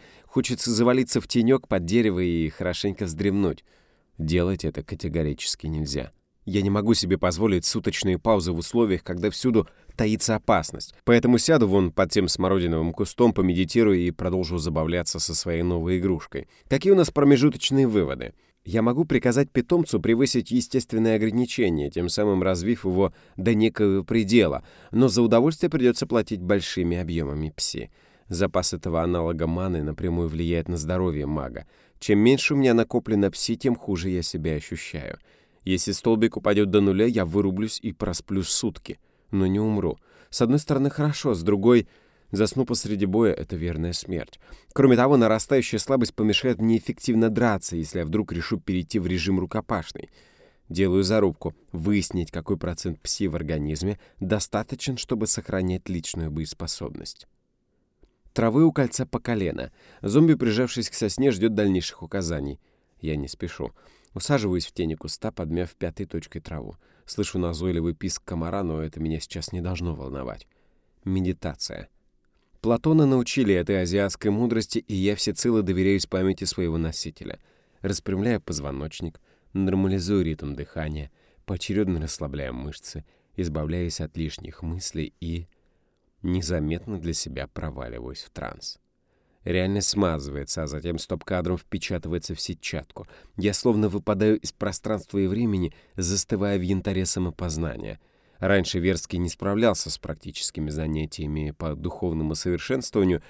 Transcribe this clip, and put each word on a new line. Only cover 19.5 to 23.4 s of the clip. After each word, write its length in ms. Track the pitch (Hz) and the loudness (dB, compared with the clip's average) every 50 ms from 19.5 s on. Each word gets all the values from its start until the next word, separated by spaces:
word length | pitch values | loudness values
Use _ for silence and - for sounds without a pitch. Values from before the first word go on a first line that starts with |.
питомцу 480 | - 131 120 - 175 175 160 - - 104 | 0 -2 0 2 2 2 2 2 0 0
превысить 520 | 80 107 113 113 139 131 - 127 - - | 2 2 4 4 4 2 2 0 0 0
естественные 640 | 113 127 - - - 131 - - 117 110 113 113 110 | 0 0 0 0 0 -2 -2 0 0 2 2 2 2
ограничения, 760 | 107 107 113 104 120 127 120 - - 117 95 82 76 71 71 | 2 2 0 0 0 0 0 0 0 0 2 2 0 -2 -2
тем 180 | - 87 87 87 | -2 -2 -2 -2
самым 360 | - - 104 104 98 92 92 | 0 0 2 2 2 2 2
развив 420 | 95 92 87 87 104 120 113 - | 2 0 0 0 0 -2 0 0
его 280 | 95 90 92 98 90 - - _ _ _ | 0 2 2 2 0 0 -6 _ _ _
до 180 | - | -2